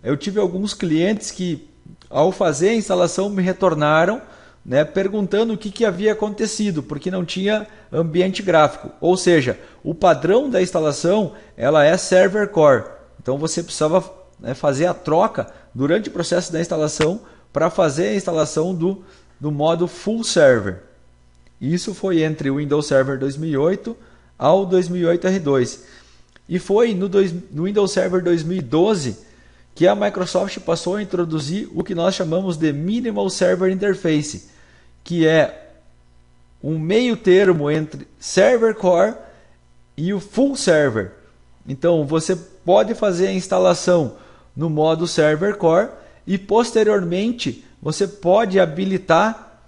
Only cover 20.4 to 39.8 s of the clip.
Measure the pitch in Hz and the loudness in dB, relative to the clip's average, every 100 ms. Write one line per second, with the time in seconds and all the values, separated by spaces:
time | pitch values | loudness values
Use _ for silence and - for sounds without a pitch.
20.4 | 147 120 98 90 - _ _ _ _ _ | 6 6 2 -8 -14 _ _ _ _ _
21.4 | - _ 127 175 202 185 196 175 156 156 | -20 _ -4 -4 -4 -6 -2 0 0 -2
22.4 | 139 135 147 147 147 139 131 135 135 135 | -4 -4 -2 -2 2 0 2 -2 -4 -6
23.4 | 160 139 151 196 - 226 - _ _ _ | -4 0 0 -2 -6 -14 -16 _ _ _
24.4 | 131 180 196 185 175 180 170 175 185 190 | 2 2 4 0 0 -2 0 0 0 -2
25.4 | 151 135 123 - - - - _ _ _ | 0 0 0 -4 -20 -20 -20 _ _ _
26.4 | _ 180 - 196 233 190 196 196 196 170 | _ -6 0 2 2 0 0 2 0 -2
27.4 | - 143 180 208 196 196 180 180 175 170 | -10 -6 -2 0 0 0 0 -2 0 -2
28.4 | 156 185 131 151 190 214 131 101 - - | -2 -6 -2 2 2 2 -2 -8 -16 -20
29.4 | - _ _ - 180 202 185 185 180 - | -20 _ _ 0 2 2 -2 -2 -4 -2
30.4 | 196 - - 165 - 196 196 180 170 156 | -4 -8 -4 -4 -2 -6 -4 -4 -2 -2
31.4 | 135 185 - - 156 185 170 190 175 160 | -4 -6 -6 -8 -6 -2 -2 -2 -2 -2
32.4 | 190 160 156 143 165 226 240 208 196 - | -2 -2 -2 -2 -2 -4 -4 -2 -4 0
33.4 | 180 185 185 190 202 190 170 156 147 92 | 0 2 0 0 -2 -2 0 0 -2 -10
34.4 | - _ - _ _ _ - 170 160 160 | -18 _ -20 _ _ _ -8 0 4 4
35.4 | 143 - - - _ _ _ _ _ _ | 2 -2 -20 -20 _ _ _ _ _ _
36.4 | _ _ 139 160 156 214 247 226 - 185 | _ _ -8 -6 0 0 0 0 4 6
37.4 | 196 170 143 156 151 139 - _ - - | 6 2 0 -2 -4 -10 -18 _ -4 4
38.4 | 208 247 226 220 180 175 196 233 - - | 4 4 2 0 2 4 2 0 -16 -20
39.4 | _ _ _ _ | _ _ _ _